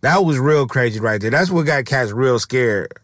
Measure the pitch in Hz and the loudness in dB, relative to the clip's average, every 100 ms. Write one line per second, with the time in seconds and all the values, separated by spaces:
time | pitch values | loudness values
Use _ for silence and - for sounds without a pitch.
0 | 135 180 180 139 139 151 131 135 123 107 | 2 2 2 0 2 2 2 0 -2 -2
1 | 113 107 107 139 185 180 151 143 123 135 | -2 -2 0 0 0 0 0 -2 -2 -2
2 | 117 110 131 120 - 127 120 101 80 - | -2 0 0 0 0 0 0 0 -4 -14